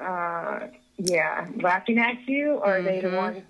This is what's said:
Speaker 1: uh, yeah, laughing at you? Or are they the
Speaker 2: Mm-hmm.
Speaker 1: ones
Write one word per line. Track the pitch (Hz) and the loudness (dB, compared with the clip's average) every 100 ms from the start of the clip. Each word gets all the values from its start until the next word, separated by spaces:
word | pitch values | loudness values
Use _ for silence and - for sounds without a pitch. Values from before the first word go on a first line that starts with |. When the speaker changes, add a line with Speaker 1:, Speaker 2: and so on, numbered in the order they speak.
Speaker 1:
uh, | 185 180 175 170 156 - - - _ - | -6 -2 -2 -2 -4 -6 -8 -14 _ -2
yeah, | 180 170 156 - 175 - | 2 4 2 -2 -6 -2
laughing | 180 180 214 233 | 2 2 2 2
at | 233 240 247 | 2 -2 -2
you? | 277 294 | 0 2
Or | 294 202 190 | 2 2 2
are | |
they | 180 185 | 2 0
the | 185 | 0
Speaker 2:
Mm-hmm. | 185 | 0
Speaker 1:
ones | 185 190 185 | -2 -4 -2